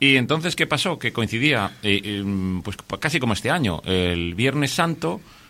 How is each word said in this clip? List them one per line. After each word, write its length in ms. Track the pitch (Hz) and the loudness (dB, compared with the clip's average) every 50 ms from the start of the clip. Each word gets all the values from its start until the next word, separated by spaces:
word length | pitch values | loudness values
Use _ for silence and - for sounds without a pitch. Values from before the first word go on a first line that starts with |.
Y 140 | 135 139 135 131 | 4 6 6 6
entonces, 400 | 123 113 147 160 156 180 - - | 4 2 0 0 0 -2 -2 -2
¿qué 100 | 165 - | -2 0
pasó? 320 | 151 143 - 196 165 123 | 0 0 0 -2 -2 -2
Que 140 | - 120 - | -4 -4 -2
coincidía, 580 | 113 113 107 - 113 131 151 143 117 101 95 - - - | 0 -2 0 0 0 2 2 2 2 0 -2 -4 -4 0
eh, 180 | 104 98 101 - | 0 0 0 0
em, 580 | 104 104 101 101 98 101 95 92 92 92 92 87 | -2 -4 -4 -2 -2 -2 0 0 0 -2 -2 -4
pues, 120 | 104 92 - - - 98 95 | -6 -8 -10 -8 -10 -8 -4
casi 180 | - 156 139 175 | -4 -2 -2 0
como 140 | 127 117 | 0 0
este 180 | 107 - - 117 | -2 0 0 -2
año, 320 | 151 180 147 104 85 78 - | 0 0 0 0 -2 -2 -2
el 500 | - 92 92 90 87 87 85 85 85 87 | 0 0 2 2 2 0 0 -2 -4 -2
Viernes 360 | 90 120 135 131 147 143 131 | 0 0 2 2 2 0 0
Santo 500 | - - 170 165 165 - - 160 180 202 - - - - - - | 0 0 0 0 0 -2 -4 -4 -4 -6 -10 -16 -20 -20 -20 -20